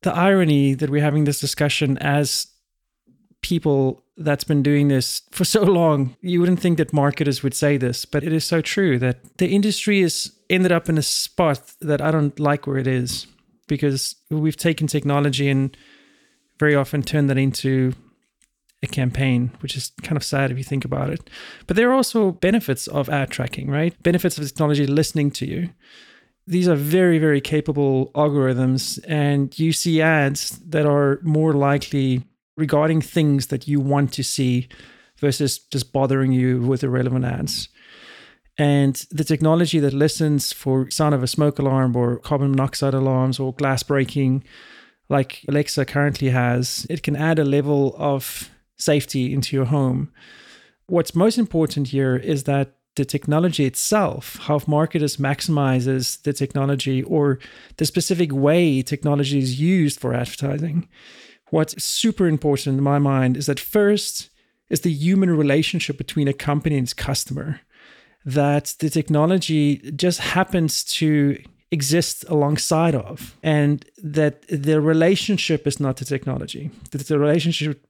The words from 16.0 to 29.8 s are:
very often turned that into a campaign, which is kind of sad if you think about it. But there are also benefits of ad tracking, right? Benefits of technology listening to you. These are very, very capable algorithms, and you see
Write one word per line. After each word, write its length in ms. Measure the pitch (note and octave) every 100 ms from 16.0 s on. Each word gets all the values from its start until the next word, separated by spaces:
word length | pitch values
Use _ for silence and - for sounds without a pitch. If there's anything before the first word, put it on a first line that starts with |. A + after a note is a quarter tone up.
| _ _ _ _ _ -
very 160 | D3+
often 280 | C#3+ C3 D3
turned 260 | C3+ D3+ C#3
that 80 | C3+
into 560 | C3+ C3 C3+ C3 C3 B2+ _ _ _ _ _ _ _ _
a 40 | -
campaign, 640 | - B2+ B2+ C3+ B2 B2 -
which 160 | C#3 C3
is 160 | - -
kind 140 | - D3+
of 80 |
sad 260 | - C#3 C3+
if 60 | C3
you 80 |
think 220 | B2+ C#3 B2+
about 240 | C3+ C#3
it. 180 | D#3+ - - - - -
But 100 | F#3
there 140 | B3
are 40 |
also 380 | C4 A#3 A#3 F#3+
benefits 540 | E3+ F#3 A3 - B2+ -
of 240 | C#3+ C3
ad 200 | C#3+ C3
tracking, 380 | - B2 - C3+
right? 300 | C#3+ E3 -
Benefits 360 | E3+ F3 F3+ D#3
of 80 | C#3+
technology 400 | - D3+ D3 C3+
listening 440 | D3 D3+ D#3+ C#3+
to 140 | - C3+
you. 240 | - F3 - _ - - _ _ _ -
These 220 | F3+ F3+
are 60 | D3
very, 420 | D3 F#3 F3+ D#3+
very 240 | D#3 C#3+
capable 680 | - D3+ D#3 D3 C#3 C3 C3
algorithms, 840 | D3 D3 C#3+ C3 B2 C3 C3 - - -
and 500 | D3+ C#3+ C#3+ C#3 -
you 140 | D#3+
see 280 | D#3